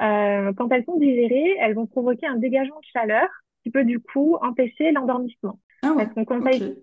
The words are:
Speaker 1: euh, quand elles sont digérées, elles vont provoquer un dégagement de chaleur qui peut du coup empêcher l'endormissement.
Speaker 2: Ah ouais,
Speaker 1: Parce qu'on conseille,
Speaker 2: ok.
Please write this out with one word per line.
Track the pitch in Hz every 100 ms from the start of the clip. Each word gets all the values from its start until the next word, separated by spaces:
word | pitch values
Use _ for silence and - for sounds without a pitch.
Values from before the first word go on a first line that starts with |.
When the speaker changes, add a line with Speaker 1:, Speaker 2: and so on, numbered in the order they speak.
Speaker 1:
euh, | 220 208 208 202 196 196
quand | 240
elles | 254 247
sont | 349
digérées, | 285 247 233 247 330 392
elles | 220 214
vont | -
provoquer | - 247 240 311
un | 240
dégagement | 247 262 269 311
de | -
chaleur | 254 220 220 330 - _ _
qui | 233
peut | 269 240
du | 240
coup | - 277 294 339
empêcher | 247 240 247 - 311
l'endormissement. | 294 254 254 247 - 196 - _ _
Speaker 2:
Ah | 277
ouais, | 302
Speaker 1:
Parce | 214 -
qu'on | 226
conseille, | 247 254 254
Speaker 2:
ok. | 196 190